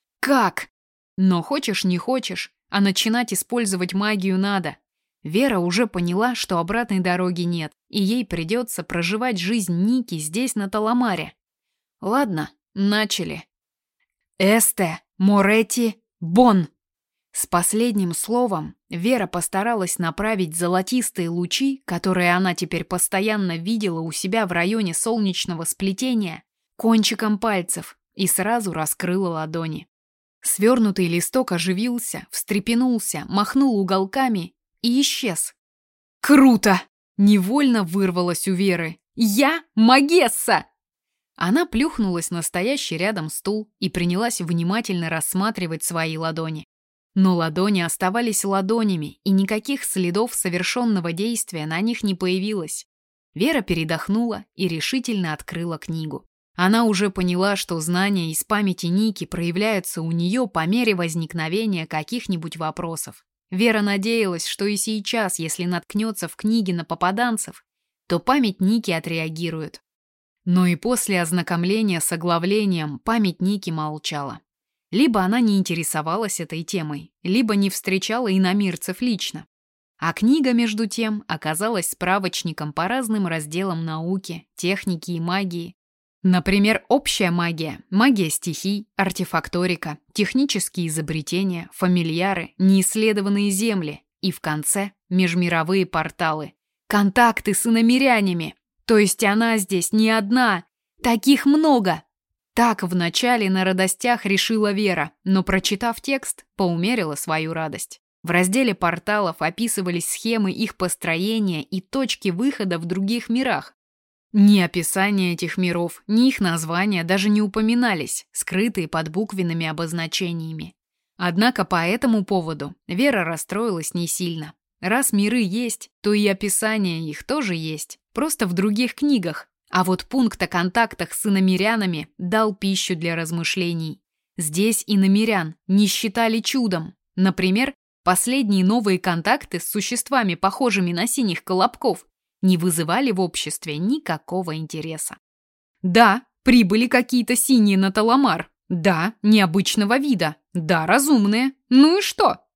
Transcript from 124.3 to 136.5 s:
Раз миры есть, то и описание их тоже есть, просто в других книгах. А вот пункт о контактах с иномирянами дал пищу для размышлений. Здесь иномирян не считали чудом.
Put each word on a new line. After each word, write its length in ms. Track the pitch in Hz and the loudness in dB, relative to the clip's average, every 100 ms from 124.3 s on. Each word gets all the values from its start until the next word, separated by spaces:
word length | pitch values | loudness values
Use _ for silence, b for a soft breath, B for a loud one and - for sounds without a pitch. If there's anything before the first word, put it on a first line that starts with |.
| 160 151 - _ _ | -6 -10 -16 _ _
Раз 320 | 180 233 262 | -2 0 2
миры 300 | 202 202 247 | 2 2 2
есть, 480 | 202 208 240 - - _ | 0 -2 -4 -6 -14 _
то 140 | 208 | 0
и 120 | 208 208 | 2 2
описание 800 | 190 208 - 214 220 190 165 160 | 0 -2 -2 -2 0 -2 -2 -6
их 160 | 143 | -10
тоже 300 | - 294 226 | -6 -4 -4
есть, 440 | 170 156 151 - - _ | -4 -6 -8 -12 -18 _
просто 320 | - 302 - 202 | -6 -4 -2 -2
в 80 | |
других 400 | 180 202 208 247 | 0 0 0 -2
книгах. 540 | - 294 262 170 147 - _ - | 0 0 2 0 -8 -14 _ -4
А 140 | 180 | 0
вот 220 | 185 185 - | 0 0 -2
пункт 360 | 269 233 - | 0 0 0
о 40 | 175 | -4
контактах 640 | 175 180 233 226 - 170 | -2 0 0 0 -2 -8
с 140 | - 214 | -4 0
иномирянами 800 | 196 190 185 202 226 190 160 - - | 2 4 4 2 0 -2 -4 -8 -8
дал 380 | 175 220 220 | -2 0 0
пищу 420 | 196 196 190 - 175 | 0 -2 -2 -2 -4
для 200 | 170 170 | -4 -4
размышлений. 840 | 165 170 165 - 175 170 160 185 _ _ _ - | -4 -4 -4 -2 -2 -4 -6 -10 _ _ _ -8
Здесь 440 | 156 156 214 220 - | -6 0 0 0 0
иномирян 720 | 208 190 196 220 202 160 - - | 2 4 4 2 0 -2 -8 0
не 200 | 196 208 | 2 2
считали 540 | - 226 196 226 226 | 0 -2 0 0 0
чудом. 540 | 226 | -2